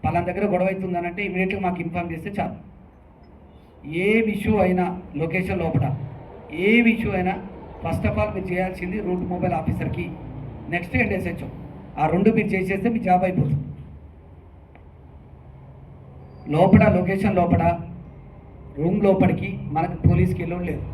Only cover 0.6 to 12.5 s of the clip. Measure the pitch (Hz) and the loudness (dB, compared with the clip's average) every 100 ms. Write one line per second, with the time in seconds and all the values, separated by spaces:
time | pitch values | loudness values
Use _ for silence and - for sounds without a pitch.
0.6 | 190 190 185 175 175 175 196 180 190 196 | 0 -2 -4 -4 -4 -4 -4 -2 -2 -2
1.6 | 185 180 165 175 170 165 208 196 - - | -2 -2 -4 -6 -6 -8 -8 -4 -6 -6
2.6 | - - - - - - - - - - | -16 -20 -20 -20 -20 -20 -20 -20 -20 -20
3.6 | - - 139 165 196 220 214 196 226 214 | -20 -18 -8 0 4 4 4 0 2 4
4.6 | 185 180 180 - - 147 165 185 185 185 | 4 2 0 -4 -10 -6 -2 -2 -2 -2
5.6 | 165 160 - 143 - - - - - 165 | 0 0 0 -4 -8 -12 -16 -18 -12 -2
6.6 | 196 233 226 226 208 190 180 185 - - | 4 6 6 2 -2 0 -2 -4 -8 -14
7.6 | - - 165 170 208 208 214 196 185 180 | -16 -8 -4 -2 0 0 -2 -2 -4 -2
8.6 | 185 185 180 208 185 180 180 180 185 160 | -2 -4 -6 -6 -4 -4 -2 -2 -2 0
9.6 | 160 - 165 175 170 - - - - - | -2 -2 -4 -4 -8 -10 -12 -12 -14 -14
10.6 | - - - 254 208 190 185 160 - - | -6 -6 -2 0 2 0 -4 -6 -10 -12
11.6 | - - - - 156 175 208 214 208 | -16 -16 -12 -2 2 6 4 4 2